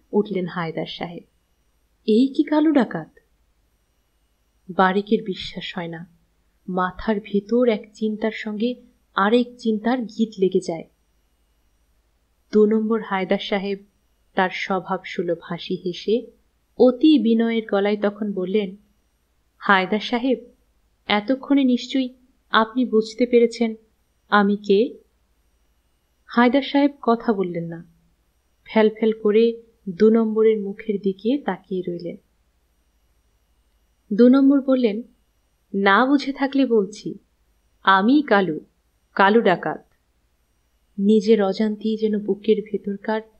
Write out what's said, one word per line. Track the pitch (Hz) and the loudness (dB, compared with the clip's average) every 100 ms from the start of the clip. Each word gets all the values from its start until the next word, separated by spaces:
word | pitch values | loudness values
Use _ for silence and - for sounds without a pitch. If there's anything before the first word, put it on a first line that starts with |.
| _ | _
উঠলেন | 208 208 190 175 | -2 -2 -4 -6
হায়দার | 175 165 160 165 | -6 -8 -8 -10
সাহেব। | - 170 170 - _ _ _ _ _ _ _ - | -10 -12 -14 -20 _ _ _ _ _ _ _ 0
এই | 220 269 - | 2 2 0
কি | |
কালু | 302 302 311 | 0 2 2
ডাকাত? | 294 214 165 151 _ _ _ _ _ _ _ _ _ _ _ _ _ _ _ - 175 | 2 0 -4 -12 _ _ _ _ _ _ _ _ _ _ _ _ _ _ _ -6 0
বারেকের | 185 196 202 220 | 0 0 0 -2
বিশ্বাস | 202 185 - 180 - 185 | -2 -10 -12 -14 -12 -10
হয় | 170 | -10
না। | 165 180 _ _ _ _ _ - | -12 -16 _ _ _ _ _ -8
মাথার | 180 180 - - 208 | -4 -4 -4 -4 -4
ভেতর | - 202 202 233 247 | -2 -4 0 0 2
এক | 208 - | 0 -6
চিন্তার | - 220 214 220 | -8 -6 -4 -6
সঙ্গে | 214 214 208 240 247 - _ _ | -6 -10 -6 -6 -6 -14 _ _
আরেক | - 202 247 240 - | -2 2 2 0 -4
চিন্তার | 220 214 233 254 | -4 -2 -2 -4
গীত | 208 - 220 190 | -4 -4 -4 -2
লেগে | 185 185 | -2 0
যায়। | 175 165 - _ _ _ _ _ _ _ _ _ _ _ _ _ _ _ _ | -4 -8 -12 _ _ _ _ _ _ _ _ _ _ _ _ _ _ _ _
দু | 214 214 | 2 4
নম্বর | 220 220 220 | 2 0 -4
হায়দার | - 190 185 202 | -4 -4 -2 -4
সাহেব | - 202 202 196 _ _ _ _ _ | -2 -4 -4 -8 _ _ _ _ _
তার | - 185 | -2 -2
স্বভাবসুলভ | - - 190 175 185 - - 170 170 | -2 -6 -4 -4 -8 -8 -6 -4 -4
হাসি | - 170 - | -8 -12 -8
হেসে | 180 180 175 - 233 240 _ _ _ _ - | -8 -8 -6 -2 -2 -4 _ _ _ _ 2
অতি | 247 247 311 294 | 2 4 4 4
বিনয়ের | 226 226 226 226 214 | 4 2 0 -2 -2
গলায় | 202 202 208 | -2 0 0
তখন | 208 208 208 | -2 -4 -6
বললেন, | 185 180 208 190 196 _ _ _ _ _ _ _ _ | -6 -4 -2 -4 -10 _ _ _ _ _ _ _ _
"হায়দার | - 190 185 214 | 0 2 2 -4
সাহেব, | - 247 262 226 - _ _ _ _ _ - | -2 -2 -2 -2 -6 _ _ _ _ _ -4
এতক্ষণে | 208 208 269 - 277 | -2 0 -2 0 2
নিশ্চয়ই | 262 247 - 269 254 - _ _ _ | 2 0 -2 -4 -4 -10 _ _ _
আপনি | 214 220 254 | 0 0 -2
বুঝতে | 233 214 220 - 240 | 0 0 0 -2 2
পেরেছেন | 240 233 - 226 220 _ _ _ _ - | 4 2 0 -6 -6 _ _ _ _ -2
আমি | 208 202 208 | 2 2 0
কে?" | 202 196 262 - _ _ _ _ _ _ _ _ _ _ _ _ | 2 2 2 -4 _ _ _ _ _ _ _ _ _ _ _ _
হায়দার | - 233 247 269 | -6 0 2 2
সাহেব | 269 277 285 285 | 0 0 0 -2
কথা | - 233 233 | -2 -2 -2
বললেন | 196 180 170 | -4 -4 -6
না, | 170 170 - _ _ _ _ _ _ _ | -10 -12 -18 _ _ _ _ _ _ _
ফ্যালফ্যাল | - 220 214 214 220 | -4 2 2 2 -2
করে | 220 208 214 233 226 - _ 196 | 0 0 2 2 0 -12 _ -10
দু | 170 220 | 2 4
নম্বরের | 226 220 214 220 214 | 4 2 2 2 2
মুখের | 196 202 - 196 | -4 -8 -6 -4
দিকে | 196 190 220 285 | -4 -4 -2 -2
তাকিয়ে | 202 185 - 185 175 | -4 -8 -8 -8 -6
রইলেন। | 170 170 202 _ _ _ _ _ _ _ _ _ _ _ _ _ _ _ _ _ _ - | -8 -10 -14 _ _ _ _ _ _ _ _ _ _ _ _ _ _ _ _ _ _ -2
দু | 202 247 | 4 6
নম্বর | 277 269 277 | 6 6 4
বললেন, | 269 262 233 214 240 _ _ _ _ _ _ | 2 0 0 -2 -10 _ _ _ _ _ _
"না | 196 196 196 262 | 0 4 4 4
বুঝে | 285 277 | 2 0
থাকলে | 269 269 269 247 | -4 -2 0 2
বলছি, | 226 196 - - 196 _ _ _ _ _ _ | 2 0 -6 -14 -14 _ _ _ _ _ _
আমি | 190 190 214 294 | 2 4 4 2
কালু, | - 202 175 151 - _ _ _ _ | 4 2 0 -4 -12 _ _ _ _
কালু | - 196 226 | 2 4 4
ডাকাত।" | 196 170 156 - _ _ _ _ _ _ _ _ _ _ _ - | 4 0 -4 -10 _ _ _ _ _ _ _ _ _ _ _ -2
নিজের | 196 220 208 214 | 2 4 4 2
অজান্তেই | 190 190 214 214 220 214 | 2 -2 -4 -4 -6 -2
যেন | 214 208 | -2 -2
বুকের | 208 196 - 202 202 | -4 -2 0 0 -2
ভেতরকার | 196 202 202 - 220 220 | -8 -8 -8 -6 -6 -8